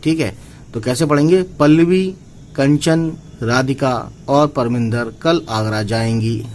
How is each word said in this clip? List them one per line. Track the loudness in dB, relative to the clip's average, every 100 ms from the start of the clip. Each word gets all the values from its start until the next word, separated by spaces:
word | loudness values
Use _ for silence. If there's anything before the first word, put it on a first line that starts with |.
ठीक | -2 -2
है, | -2 -6 -18 -20 -12
तो | -8
कैसे | -4 -2
पढ़ेंगे? | 0 2 4 2
पल्लवी, | 0 0 4 6 4 2 0 -6 -18 -20 -14
कंचन, | -2 2 2 2 0 0 -6 -16 -8
राधिका | -2 0 0 -2 -2 -2 -8 -14 -2
और | 2 2
परमिंदर | 0 -2 0 -2 -2 -4 -4
कल | 0 0 0
आगरा | -4 -2 -2
जाएंगी। | -2 -2 0 0 -2 -4 -8